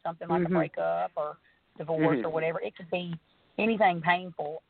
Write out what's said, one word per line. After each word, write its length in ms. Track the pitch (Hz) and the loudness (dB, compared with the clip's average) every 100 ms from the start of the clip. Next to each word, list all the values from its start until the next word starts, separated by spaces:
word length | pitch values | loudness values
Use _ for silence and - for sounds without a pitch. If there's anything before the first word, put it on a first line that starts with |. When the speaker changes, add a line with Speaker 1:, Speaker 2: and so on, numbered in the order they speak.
Speaker 1:
something 240 | 170 170 175 | -8 -8 -2
like 160 | 175 | 0
Speaker 2:
Mm-hmm. 100 | 170 | 2
Speaker 1:
a 40 | 180 | 2
breakup 540 | 160 - 170 170 180 - | 0 -2 -2 0 -2 -4
or 220 | 151 165 _ _ _ - | -6 -8 _ _ _ -12
divorce 400 | 160 160 156 143 | -4 2 4 4
Speaker 3:
Mm-hmm. 80 | 135 | 0
Speaker 1:
or 40 | |
whatever. 300 | 160 160 170 | 0 -2 -2
It 140 | - - | -6 -10
could 140 | 175 | -6
be 280 | 180 175 165 _ _ _ - | -4 -4 -8 _ _ _ -2
anything 440 | 220 220 202 175 | 0 4 4 4
painful. 600 | 160 180 185 - 147 160 | 2 0 -2 -8 -8 -8